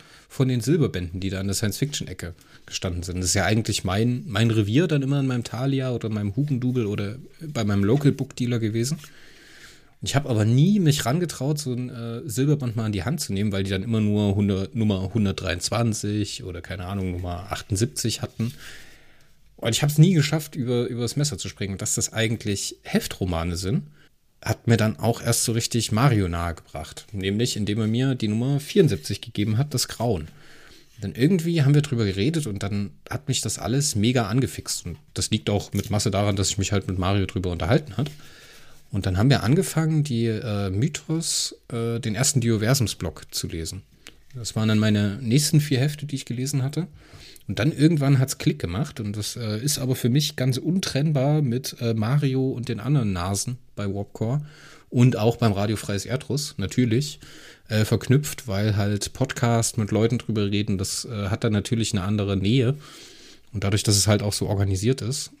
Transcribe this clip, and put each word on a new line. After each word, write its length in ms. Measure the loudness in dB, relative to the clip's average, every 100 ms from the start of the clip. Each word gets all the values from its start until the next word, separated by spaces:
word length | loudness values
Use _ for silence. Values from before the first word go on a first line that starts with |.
| -14 -20 -10
von 180 | -2 0
den 140 | 0
Silberbänden, 580 | 2 2 2 0 -6 -4
die 100 | -4
da 120 | -2
an 60 | -2
der 80 | -2
Science-Fiction-Ecke 800 | -2 -2 -4 -4 -8 -10 -12 -12 -20 -20 -12
gestanden 380 | -6 -4 -4
sind. 140 | -4 -2
Das 80 | 0
ist 80 |
ja 100 | 2
eigentlich 400 | 4 2 0 -2
mein, 400 | 0 0 0 -2 -2
mein 220 | 0 2
Revier 380 | 4 2 2 2
dann 140 | 2
immer 180 | 0 0
in 80 | 0
meinem 160 | -2
Thalia 480 | -4 -4 -2 0 -2
oder 160 | -2 -2
meinem 300 | -2 -2 -2
Hugendubel 480 | 0 0 0 0 0
oder 320 | -2 -4 -8 -14 -14
bei 240 | -8 -2 0
meinem 180 | 2
Local 300 | 4 4 4
Book 240 | 2 -2 -4
Dealer 220 | -2 0
gewesen. 360 | 0 0 -2 -4
Und 1120 | -10 -20 -20 -20 -20 -20 -20 -20 -20 -12 -2
ich 80 | 0
hab 100 | 2
aber 200 | 2 4
nie 340 | 6 6 6
mich 260 | 4 2 2
rangetraut, 540 | 0 -2 -2 -2 -2
so 140 | -4
ein, 160 | -6 -6
äh, 320 | -8 -8 -8 -6
Silberband 480 | 0 2 2 0 -2
mal 80 | -2
in 80 |
die 100 | 0
Hand 160 | -2 -2
zu 140 | -2
nehmen, 180 | -2 0
weil 120 | 0
die 80 | 0
dann 120 | -2
immer 160 | 0 2
nur 340 | 2 4 4 4
hundert, 380 | 2 2 -2
Nummer 400 | 0 0 0 0
hundertdreiundzwanzig 1300 | 0 0 0 -2 -2 -2 0 0 0 -2 -2 -4 -6 -10
oder 160 | -10
keine 240 | -10 -8 -6
Ahnung, 260 | -4 -4
Nummer 400 | -4 -6 -8 -8
achtundsiebzig 680 | -8 -4 -2 -2 -2 -4 -4
hatten. 320 | -6 -4 -6 -6 -14 -18 -18 -20 -20 -20 -20 -20 -20 -8
Und 180 | -2 0
ich 80 |
hab's 140 | 2 6
nie 160 | 8
geschafft, 420 | 6 2 0 -4 -6
über, 320 | -2 0 -2
über 140 | -2
das 160 | -4 -2
Messer 200 | -2 -4
zu 120 | -8
springen. 240 | -6 -6
Und 80 | -4
dass 140 | -2 -2
das 180 | -2
eigentlich 640 | -2 -2 -2 -4 -4 -6 -10
Heftromane 720 | -2 -2 -2 -4 -2 0 -2 -2
sind, 260 | -2 -2 -4 -16 -20 _ _ -10
hat 220 | -6 -2 2
mir 100 | 4
dann 220 | 2 0
auch 240 | 0 0
erst 220 | 0 0
so 80 | 0
richtig 400 | 0 0 -2 0
Mario 360 | 4 4 4 2
nahegebracht. 800 | 0 -4 -6 -10 -12 -12 -14 -12
Nämlich, 440 | -4 -2 0 0 -2
indem 240 | -2 -2
er 60 | 0
mir 300 | 0 0 0
die 120 | -2
Nummer 320 | 0 0 -2
vierundsiebzig 640 | 0 4 4 4 -4 -8
gegeben 380 | -6 -2 0 0
hat, 160 | 0 -2
das 120 | -4
Grauen. 420 | -2 0 0 -4 -14 -20 -20 -20 -20 -20 -10
Denn 100 | -8
irgendwie 480 | 0 2 2 2 2
haben 140 | 4 4
wir 80 |
drüber 220 | 2 0 0
geredet 420 | 0 0 0 -4
und 160 | -4
dann 260 | -4 -4 -6 -10 -10
hat 200 | -8 -4
mich 140 | -2
das 180 | -2 -4
alles 340 | -2 0 0
mega 360 | 2 2 4 2
angefixt. 580 | 2 0 -4 -8 -8 -8
Und 100 | -12 _
das 160 | -6 -2
liegt 220 | -2 0
auch 220 | 0 0
mit 180 | -4 0
Masse 180 | 0 0
daran, 260 | 2 2 2
dass 140 | 0
ich 80 | 0
mich 140 | 0
halt 160 | 0 -2
mit 100 | -2
Mario 300 | 0 0 0
drüber 240 | -2 -4
unterhalten 460 | -2 2 2 0 -6
hat. 120 | -6 -8 -20 -20 -20 -20 -20 -20 -8
Und 140 | -4 0
dann 140 | 2
haben 100 | 4
wir 140 | 4
angefangen, 600 | 2 2 0 0 0 0
die, 220 | 0 0 0
äh, 460 | -2 -2 -2 -2
Mythos, 840 | 0 -2 -2 -4 -4 -2 -4 -4 -8 -10
äh, 280 | -6 -4 -2
den 160 | -2 0
ersten 260 | 2 2
Dioversums-Block 840 | 2 2 4 2 0 -2 -6 -8 -10
zu 180 | -8 -6
lesen. 360 | -6 -8 -10 -14 _ -20 -20 -16
Das 220 | -12 -6 -2
waren 140 | 2
dann 100 | 4
meine 400 | 4 4 2 -2
nächsten 400 | 2 2 4 2
vier 180 | 4 2
Hefte, 280 | 0 -2 -6
die 80 | -8
ich 100 | -6
gelesen 380 | -6 -2 -2
hatte. 240 | -2 -4 -6 -10 -20 -20 -20 -14 -8
Und 120 | 0
dann 120 | 0
irgendwann 480 | 4 4 4 4 4
hat's 180 | 2 0
Klick 220 | -2 -2
gemacht 400 | -2 -4 -4 -6
und 180 | -6 -6
das, 180 | -6 -6
äh, 280 | -4 -2
ist 160 | -2 -2
aber 160 | -2 0
für 140 | 2
mich 260 | 2 0 0
ganz 220 | 0 0
untrennbar 840 | 0 -2 0 0 2 2 4 2
mit, 340 | 2 0 -4 -4
äh, 140 | -2
Mario 560 | 0 2 2 2 2 0
und 200 | -2 -4
den 100 | -4
anderen 340 | 0 2 2
Nasen 440 | 0 -2 -2 -4 -8 -12 -8
bei 180 | -6
Warpcore 520 | -6 -8 -4 -2 -2 -4 -16 -20 -20 -2
und 280 | 4 6 6
auch 200 | 2 4
beim 160 | 2
Radio 220 | 2 0 -2
Freies 300 | -2 -4 -4
Erdruss, 500 | -6 -4 -4 -4 -6
natürlich, 600 | -4 2 2 2 0 -8 -18 -20 -20 -20 -2
äh, 160 | 0
verknüpft, 640 | 2 2 4 4 2 -8 -4
weil 280 | 0 2 2
halt 380 | 2 0 -4
Podcast 640 | -4 -4 0 2 2 2 0
mit 140 | 0
Leuten 260 | 4 4 2
drüber 340 | -2 -2 0
reden, 260 | 0 0 -2
das, 280 | -2 -6 -6
äh, 240 | -4 -2
hat 140 | 0
dann 100 | 2
natürlich 400 | 2 0 0 0
eine 100 | 0
andere 340 | 0 0 2 2
Nähe. 380 | 4 4 4 0 -6 -20 -20 -20 -20 -20 -12
Und 100 | -4
dadurch, 200 | 0 0
dass 120 | 2 2
es 120 | 4
halt 140 | 2
auch 120 | 2
so 140 | -2 -2
organisiert 540 | 0 0 0 0 0
ist, 300 | -2 -6 -8 -14